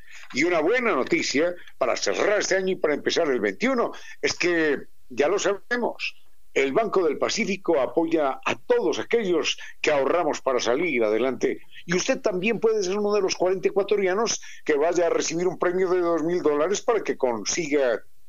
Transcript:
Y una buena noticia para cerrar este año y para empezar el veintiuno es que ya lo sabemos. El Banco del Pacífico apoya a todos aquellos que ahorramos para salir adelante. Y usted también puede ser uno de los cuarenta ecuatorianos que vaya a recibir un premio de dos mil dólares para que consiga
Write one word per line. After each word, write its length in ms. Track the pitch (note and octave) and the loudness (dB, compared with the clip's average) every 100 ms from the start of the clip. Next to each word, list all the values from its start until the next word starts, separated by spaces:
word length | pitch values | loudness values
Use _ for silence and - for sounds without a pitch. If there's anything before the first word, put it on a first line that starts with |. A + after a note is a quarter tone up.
| - - - | -16 -16 -6
Y 100 | A#2+ | 0
una 160 | E3+ F3 | 2 2
buena 340 | D#3 B3 A#3 | 2 2 2
noticia 640 | D3+ A#2+ E3+ A#2+ C#3 E3+ F3+ - - | 0 0 0 0 0 0 -2 -10 -4
para 180 | B2+ G2+ | -2 0
cerrar 440 | - F#2 D#3 G#3 | 0 0 2 2
este 180 | - F#3+ | 2 0
año 160 | F#3+ | 0
y 20 | F#3 | 0
para 200 | D#3+ C#3+ | 0 0
empezar 340 | A#2 D3 E3 | 0 0 2
el 100 | B2 | 2
veintiuno 540 | G2+ G2 B3 B3+ G3 - - - | 0 0 0 0 0 -4 -12 -4
es 120 | C#3 | -4
que 540 | - F3 E3+ D#3 B2 - - - | 0 0 2 2 0 -4 -14 -8
ya 180 | B2 C#3+ | 0 2
lo 120 | F#3 | 2
sabemos. 760 | - G3+ - A#3+ A3 - - - - - - | 0 -2 -4 -2 -2 -4 -8 -10 -14 -14 -6
El 180 | - C3+ | -2 2
Banco 320 | D3+ A3 F#3+ | 2 2 2
del 140 | E3 C3 | 2 0
Pacífico 640 | A#2+ - G3+ F#3+ - D#3+ | 0 0 -2 -2 0 2
apoya 580 | B2 - E3 D#3+ C#3 C3 - | 2 0 2 2 0 -2 -4
a 100 | - | -6
todos 440 | - A#4+ A#4+ - | 0 2 2 -2
aquellos 580 | - - G3 E3 B2 - - - | 0 0 2 2 0 -4 -8 -4
que 100 | D3+ | 0
ahorramos 480 | D3 C3+ E3 D#3+ C3 | 2 4 2 2 0
para 220 | - B2 | 0 0
salir 420 | A2+ C3 F3 B2 | 2 0 0 2
adelante. 560 | G#2+ A2 C3 A#2 C3+ G#2 - - - | 2 2 0 0 -2 -2 -8 -14 -4
Y 100 | F3+ | -2
usted 260 | - C4 | 0 0
también 400 | A3+ F#3 G3 G3+ | 0 0 0 2
puede 200 | A3 A3 | 2 2
ser 160 | F#3 G3+ | 0 0
uno 160 | G#3 | 0
de 80 | G#3 | 2
los 140 | F#3 - | 0 2
cuarenta 320 | F3+ F#3+ G3 | 0 2 0
ecuatorianos 760 | G3 G3 G#3 F#3+ F#3+ A3+ - - - | 0 2 2 2 0 0 -4 -8 -6
que 120 | - D3 | 0 2
vaya 320 | D#3+ F3 E3+ | 2 2 2
a 20 | |
recibir 380 | D#3+ - E3 F3+ | 2 0 -2 -2
un 120 | D#3+ | 0
premio 300 | F3 F3+ F#3 | 0 0 2
de 100 | F3+ | 2
dos 240 | E3+ E3+ | 2 0
mil 180 | D#3 F3+ | 0 0
dólares 400 | D3 D3 E3 G3 | 2 2 0 0
para 220 | - A3+ | 0 0
que 140 | - B2+ | 0 -2
consiga 840 | B2+ A2+ G2 F#3+ D#3+ C#3+ C3 G#2+ - - | -2 -2 -4 -4 0 2 2 0 -4 -16